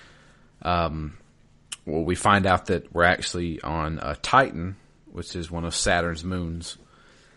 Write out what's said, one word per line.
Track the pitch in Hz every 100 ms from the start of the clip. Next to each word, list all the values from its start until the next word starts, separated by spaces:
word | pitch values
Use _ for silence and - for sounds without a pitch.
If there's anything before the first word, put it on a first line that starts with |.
| - - - - _ _
Um, | 82 87 82 78 76 - - _ _ _ - - -
well, | 78
we | 85 87
find | 107 101 95
out | 87 -
that | 87 -
we're | 87
actually | 87 - - 90 87 78
on, | - 80 76 82
uh, | 69 76
Titan, | - 123 135 - 87 95 _ _ _
which | - 85 90
is | 85
one | 85 82
of | -
Saturn's | - 87 85 80
moons. | 90 92 85 85 85 - - _ - - _